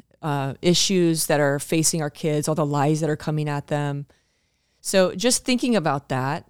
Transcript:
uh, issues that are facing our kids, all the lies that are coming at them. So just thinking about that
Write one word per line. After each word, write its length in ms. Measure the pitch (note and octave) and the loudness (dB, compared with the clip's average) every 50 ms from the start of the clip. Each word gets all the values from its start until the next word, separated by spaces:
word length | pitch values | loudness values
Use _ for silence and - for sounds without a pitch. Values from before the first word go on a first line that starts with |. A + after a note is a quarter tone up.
| - _ _ _ | -14 _ _ _
uh, 320 | D#3+ D3+ C#3+ C#3 C3+ C3+ - - | -6 -4 -4 -2 -4 -6 -6 0
issues 640 | - F3 E3+ - - - F#3+ F3+ E3+ E3 D#3+ D#3 - | 2 2 2 2 2 2 2 4 4 2 2 0 0
that 140 | - D3+ C#3+ | 0 2 2
are 180 | D3 C#3 C#3+ C#3+ | 4 2 2 0
facing 440 | - - E3 D#3+ D3+ - - D#3+ | -2 -2 0 0 2 0 0 -2
our 80 | D3 D3+ | -4 -6
kids, 360 | - - F3 D#3 D3+ D3 C#3+ | -6 -4 -2 -2 0 0 0
all 80 | D#3+ D#3 | 0 0
the 120 | E3 D3+ | 0 0
lies 340 | C#3+ D3 D3 C#3 D3+ D#3 D3+ | 0 0 2 2 2 2 0
that 80 | D#3+ D3+ | 0 -2
are 80 | D3+ | -4
coming 320 | - - D#3+ D3+ D3+ D3+ D3 | -4 -4 -4 -2 -2 -2 -2
at 200 | C#3+ C#3+ - - | -4 -6 -4 -4
them. 380 | D3+ D3 D3 C#3+ C#3+ C#3+ C#3+ - _ _ _ _ _ _ _ _ _ _ _ _ _ _ | -4 -4 -2 -4 -6 -6 -10 -12 _ _ _ _ _ _ _ _ _ _ _ _ _ _
So 340 | - - G3+ F#3+ F#3 F3 - | -6 0 2 4 4 2 2
just 300 | F#3 G#3+ B3+ A#3+ - - | 0 0 0 0 0 0
thinking 320 | C4 B3+ B3 D4 B3 A3 | 0 0 0 2 2 2
about 340 | F#3+ D#3 D#3 C#3 C#3+ - - | 2 2 0 -2 -2 -4 -4
that 380 | C3+ B2+ C3 C#3 D#3 - - | -4 -2 -2 -2 -4 -6 -8